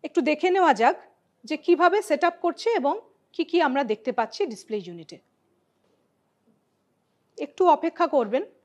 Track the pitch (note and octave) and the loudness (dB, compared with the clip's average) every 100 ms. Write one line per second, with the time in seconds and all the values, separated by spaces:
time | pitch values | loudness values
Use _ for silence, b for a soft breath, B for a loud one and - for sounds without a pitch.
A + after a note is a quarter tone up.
0 | D4 - D4 D4+ F#4 F#4+ E4+ A3 A#3 F4+ | -4 -2 -2 0 0 2 2 4 2 0
1 | - _ _ _ - D4+ - E4+ - G4+ | -10 _ _ _ -10 -8 0 4 4 2
2 | G4+ D4 F4 E4+ F4 E4+ - A4 C4+ G4 | 0 0 0 0 -4 -2 -2 0 0 -4
3 | - _ _ - E4 E4+ D4+ C4 C4 G#3 | -8 _ _ -8 -2 0 0 0 -2 -4
4 | - A#3+ - - G4 G#3+ - G#3+ F3 E3+ | -4 -4 -4 -4 -6 -6 -8 -10 -8 -16
5 | D#3+ D#3 _ _ _ _ _ _ _ _ | -18 -20 _ _ _ _ _ _ _ _
6 | _ _ _ _ _ _ _ _ _ _ | _ _ _ _ _ _ _ _ _ _
7 | _ _ _ - - - F#4 D4 E4 - | _ _ _ -14 -14 0 2 4 0 -2
8 | E4+ C#4+ A3 A#3+ G#4 _ | 0 0 0 -4 -6 _